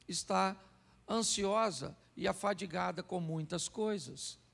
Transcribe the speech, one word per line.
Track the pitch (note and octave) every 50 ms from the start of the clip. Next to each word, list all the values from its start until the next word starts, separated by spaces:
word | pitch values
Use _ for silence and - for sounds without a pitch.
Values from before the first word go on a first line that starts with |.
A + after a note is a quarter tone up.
| -
está | - F3 - - - F#3+ F#3 F#3+ F#3+ F#3+ - - - - - _ _ - - - -
ansiosa | A3 A3+ G#3+ - - G3+ G3+ G3 G#3 A3 A3+ G#3 D#3 B2+ D3 - - - - _ _
e | - F3 G3
afadigada | F#3 - - G3+ G3+ E3 G#3 E3+ D#3+ F#3 F3+ F3+ F3 F3
com | - - F#3 F3+
muitas | E3 D#3+ D#3+ D#3+ D#3 - - E3 -
coisas | - - A3 G#3+ G#3+ G#3 F#3 C3+ - - - - - - - - _